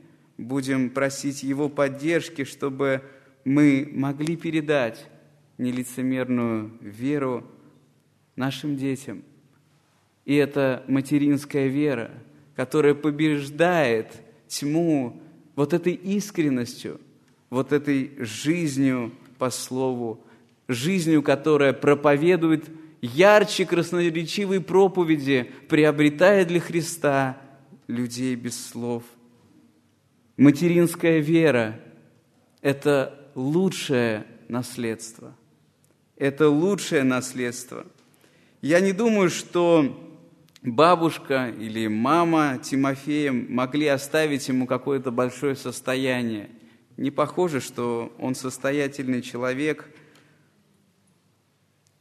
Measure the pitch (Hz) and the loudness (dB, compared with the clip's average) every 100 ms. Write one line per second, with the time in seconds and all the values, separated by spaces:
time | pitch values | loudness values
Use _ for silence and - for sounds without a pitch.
0 | - _ _ - 113 139 131 135 123 131 | -20 _ _ -14 -6 -4 -2 0 -2 -2
1 | 135 135 143 135 135 135 147 147 139 131 | -2 -4 -8 -6 -4 -2 -2 0 -2 -2
2 | 151 165 - - 131 - 143 135 139 131 | -2 -2 -2 -8 -10 -6 -6 -2 -2 -2
3 | 135 - _ _ 131 143 147 135 135 - | -6 -20 _ _ 0 4 4 4 -2 -6
4 | 139 139 156 165 165 156 147 147 117 - | -6 -4 -4 -4 -4 -2 0 0 0 -6
5 | - - _ _ _ - 123 123 123 - | -18 -20 _ _ _ -6 -4 -4 -6 -6
6 | 127 131 123 123 117 110 107 110 101 107 | -4 -2 -2 0 0 -2 -6 -14 -18 -8
7 | 131 147 131 120 - - - _ _ _ | -4 -2 -2 -4 -8 -20 -20 _ _ _
8 | _ _ _ - 135 135 151 139 135 131 | _ _ _ -6 -6 -4 -6 -4 -4 -6
9 | - 101 - _ _ _ _ _ _ _ | -8 -16 -18 _ _ _ _ _ _ _
10 | _ _ - 143 139 143 135 123 - 135 | _ _ 0 2 2 0 0 0 -2 -2
11 | 135 147 147 139 143 143 135 139 151 120 | 2 2 2 0 -2 -2 0 0 0 -2
12 | 110 - - - _ - 127 156 143 143 | -6 -14 -20 -20 _ -8 -2 2 4 4
13 | 151 147 156 147 139 147 170 175 135 113 | 0 0 0 0 -4 0 2 4 2 0
14 | 110 - - _ - - 143 156 170 147 | -4 -14 -20 _ -14 -6 -2 0 2 0
15 | 123 - - - _ - 143 170 175 175 | -2 -10 -20 -20 _ -4 0 0 0 -4
16 | 190 202 196 - 147 127 120 - - 69 | -2 -2 -2 -2 0 0 -4 -8 -12 -14
17 | - _ _ _ - 123 135 147 147 139 | -18 _ _ _ -6 -4 0 0 0 -2
18 | 127 - 117 110 143 175 160 135 135 127 | -2 -8 -10 -4 -2 -2 -2 0 0 0
19 | 113 - - - 127 - - 127 131 123 | -4 -10 -20 -6 -4 -4 -6 -4 -2 -2
20 | 117 113 - - _ _ - 120 147 190 | -6 -8 -16 -20 _ _ -8 -4 -2 0
21 | 160 156 147 135 156 147 139 - 139 139 | 2 2 4 2 4 4 4 2 2 4
22 | 147 143 170 180 165 156 - - - - | 4 4 4 4 2 0 -2 -18 -20 -12
23 | 123 131 196 208 202 - 180 170 165 175 | -4 6 8 8 6 0 0 0 0 0
24 | 175 165 156 - 196 190 160 185 196 185 | 0 0 -4 -4 -2 -2 2 4 4 4
25 | 165 156 135 135 120 - - 151 151 147 | 2 2 2 0 0 -10 0 4 4 4
26 | 147 147 185 202 170 170 170 165 147 - | 2 6 6 6 4 0 0 -4 -4 -2
27 | 147 139 135 127 - - _ - - 117 | 0 2 0 -4 -16 -20 _ -18 -10 -6
28 | 123 120 127 120 120 117 - 120 120 120 | -6 -4 -4 -4 -8 -10 -12 -10 -6 -6
29 | 117 - _ _ _ _ _ _ _ _ | -10 -20 _ _ _ _ _ _ _ _
30 | _ _ _ - 139 139 175 175 170 - | _ _ _ 4 4 6 2 2 2 0
31 | 170 160 147 165 160 123 110 110 - - | 0 2 2 2 4 2 -2 -6 -18 -20
32 | _ _ _ _ _ _ 143 135 147 143 | _ _ _ _ _ _ -4 -2 0 0
33 | - - - 135 131 160 190 - - 127 | 0 -8 -14 -8 -2 0 0 -2 -2 0
34 | 117 107 - - - 120 127 - 117 110 | 0 -2 -8 -18 -8 -8 -6 -6 -6 -6
35 | - - 123 131 _ _ _ _ _ _ | -12 -18 -20 -20 _ _ _ _ _ _
36 | _ - 139 139 151 147 185 196 - 160 | _ -4 -2 4 4 4 2 0 0 0
37 | 131 127 123 131 120 120 - 117 - _ | 2 0 -4 -6 -6 -8 -14 -16 -18 _
38 | _ _ _ _ _ _ 139 170 196 190 | _ _ _ _ _ _ 2 4 4 2
39 | 233 208 180 - - 175 170 165 131 104 | 2 4 2 0 -4 2 4 6 4 -2
40 | - - - _ _ - 127 113 165 175 | -18 -20 -20 _ _ -10 -2 4 6 6
41 | 165 - - 135 127 107 110 110 110 107 | 2 -2 -4 -4 -4 -8 -8 -4 -2 0
42 | 123 165 170 160 147 127 - 135 139 135 | 2 2 2 2 0 -2 -4 -2 0 -2
43 | 143 147 147 123 - 120 127 147 151 135 | -4 -2 -2 -2 -2 -2 -2 0 0 0
44 | 139 156 156 139 135 127 127 127 143 139 | 0 0 0 -2 -2 -2 0 -2 -2 -4
45 | 131 120 127 - 143 131 127 117 - 131 | -2 -2 -2 -2 -4 -4 -8 -8 -6 -2
46 | 131 127 117 107 101 - - _ _ - | -2 -2 -4 -6 -10 -20 -20 _ _ -8
47 | 135 143 143 - 180 139 - - 120 117 | -4 -2 -2 -2 -2 -2 -6 -6 -4 -4
48 | 117 - 127 123 131 - 135 143 139 139 | -6 -8 -6 -6 -8 -6 -2 -2 -2 -4
49 | 127 123 120 120 127 131 151 147 - - | -4 -4 -6 -6 -4 -2 -4 -4 -10 -20
50 | - _ _ _ _ _ _ _ _ _ | -20 _ _ _ _ _ _ _ _ _
51 | _ _ _ _ _ _ _ _ _ _ | _ _ _ _ _ _ _ _ _ _